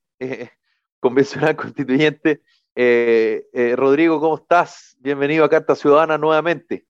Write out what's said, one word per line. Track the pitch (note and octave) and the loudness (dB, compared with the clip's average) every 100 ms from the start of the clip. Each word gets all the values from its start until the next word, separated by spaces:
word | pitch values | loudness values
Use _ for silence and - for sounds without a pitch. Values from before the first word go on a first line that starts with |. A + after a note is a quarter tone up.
| _ | _
<laughs> | - | -14
eh, | B2+ A#2+ A#2+ _ _ _ _ _ | -12 -12 -16 _ _ _ _ _
convencional | B2+ B2 C3+ - D3+ D3+ | -2 2 0 0 -2 -2
constituyente. | A#2 - C3 C3 D3+ D3 D#3+ C#3+ _ _ _ - | -8 -10 -4 0 0 0 -4 -4 _ _ _ -2
Eh, | B2 A#2+ A#2+ A2+ A2 A2 - | 2 2 2 2 0 -4 -8
eh, | B2+ A#2+ | -4 -2
Rodrigo, | A#2+ C3+ C#3 E3 D#3 | 0 0 2 2 0
¿cómo | D#3 D#3 | -2 -4
estás? | - F3 D#3+ - _ _ | 0 0 0 -6 _ _
Bienvenido | B2+ C#3+ C#3+ D#3+ | -8 -4 -2 0
a | D3 | 2
Carta | D#3 D#3 | 2 0
Ciudadana | D3 D3 D3 D#3+ D3+ | -2 2 4 2 0
nuevamente. | D#3 D#3 D#3+ D#3+ - G2 _ | 0 0 0 -4 -6 -12 _